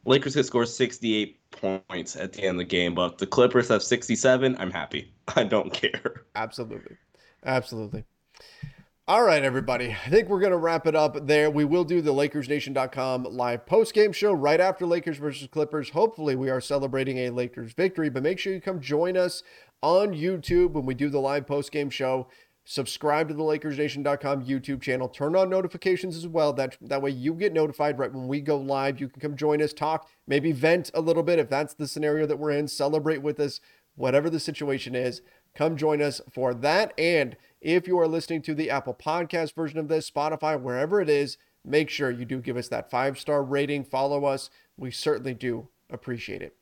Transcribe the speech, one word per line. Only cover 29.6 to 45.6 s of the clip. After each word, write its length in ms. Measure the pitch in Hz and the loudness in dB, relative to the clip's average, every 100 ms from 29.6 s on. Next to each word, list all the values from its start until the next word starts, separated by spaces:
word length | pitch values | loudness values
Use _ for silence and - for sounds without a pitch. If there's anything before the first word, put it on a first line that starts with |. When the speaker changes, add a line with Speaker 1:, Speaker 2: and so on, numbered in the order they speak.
Speaker 2:
us, 100 | 151 | 0
talk, 340 | - 151 160 - _ - | 0 -2 -2 -6 _ 0
maybe 240 | 139 156 | 0 2
vent 400 | 135 156 180 - | 2 4 4 2
a 80 | 160 | -2
little 220 | 160 165 | 2 2
bit 160 | 165 170 | 4 2
if 100 | 131 | 2
that's 240 | 139 151 | -2 -2
the 140 | - 147 | -6 -8
scenario 400 | 151 151 151 151 | -2 0 2 0
that 100 | 143 | 0
we're 140 | 151 | 0
in. 160 | 147 147 | 0 -2
Celebrate 500 | - 143 156 147 151 | -2 0 2 0 0
with 160 | 147 147 | -2 -2
us, 200 | 143 - _ _ _ - | -4 -4 _ _ _ -4
whatever 340 | 127 139 160 | 2 4 4
the 100 | 160 | -2
situation 540 | - 147 147 135 127 | -4 -6 -4 -4 -2
is. 300 | 123 123 107 _ _ _ - | -2 -2 -4 _ _ _ -2
Come 200 | 156 156 | 0 2
join 260 | 156 151 | 0 2
us 180 | 147 - - | 0 -2 -12
for 220 | - 131 | -4 -2
that. 400 | 120 139 175 214 - | 0 2 2 0 0
And 360 | 165 165 127 - _ _ | 2 2 0 -4 _ _
if 280 | 156 175 180 | 0 0 2
you 100 | 180 | 2
are 80 | 160 | 2
listening 340 | 160 - 165 | 0 -2 -6
to 120 | 143 151 | -4 -4
the 140 | 151 | -2
Apple 240 | 139 127 | -2 -4
Podcast 600 | 120 151 170 170 175 160 | -6 -2 -2 -2 -2 -4
version 260 | - 156 160 | -4 -6 -4
of 80 | 151 | -2
this, 200 | 160 - | -2 -2
Spotify, 480 | 147 151 156 156 151 | -2 -2 0 -2 -2
wherever 440 | 127 123 151 208 | -2 -2 2 2
it 80 | 160 | 4
is, 280 | 147 139 - _ _ - | 2 2 -6 _ _ 0
make 240 | 147 151 | 0 0
sure 200 | - 139 | -2 -2
you 140 | 120 120 | -4 -6
do 140 | 131 | -6
give 160 | 123 123 | -4 -6
us 120 | 123 | -4
that 200 | 117 - | -8 -4
five-star 520 | 123 135 131 - 147 | -2 -2 -2 -2 -2
rating. 400 | 135 143 143 143 | 0 -2 0 -4
Follow 400 | 131 131 139 143 | -2 -2 0 0
us. 260 | 143 131 - _ _ - | 0 -2 -6 _ _ -14
We 140 | 127 | -12
certainly 420 | - 156 131 131 | -4 -2 -2 -2
do 340 | 123 127 113 | -6 -4 -6